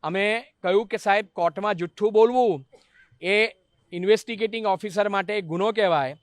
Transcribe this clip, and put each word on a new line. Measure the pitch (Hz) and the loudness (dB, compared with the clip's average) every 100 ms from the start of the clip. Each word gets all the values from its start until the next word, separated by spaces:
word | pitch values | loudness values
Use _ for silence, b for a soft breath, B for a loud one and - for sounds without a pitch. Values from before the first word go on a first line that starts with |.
અમે | 151 185 202 226 277 _ | -4 -2 -2 -2 -6 _
કહ્યું | 180 190 220 | 0 0 0
કે | 220 | -6
સાહેબ, | 214 202 208 | 0 0 0
કોર્ટમાં | - 170 160 208 190 | -2 -2 -2 -4 -4
જુઠ્ઠું | 170 - 208 | -6 -2 0
બોલવું | 214 226 254 240 156 135 _ b b b _ | 4 4 4 2 0 -6 _ b b b _
એ | 170 208 220 - _ _ _ | 0 2 0 -4 _ _ _
ઇન્વેસ્ટિગેટિંગ | 175 185 214 - 226 220 226 214 | -6 2 2 2 -6 -4 -2 -2
ઓફિસર | 190 214 185 202 | -2 -4 -2 0
માટે | 196 185 208 | 0 -2 -4
ગુનો | 175 170 202 | -4 -2 0
કહેવાય | 214 196 160 135 147 | 2 2 2 0 -6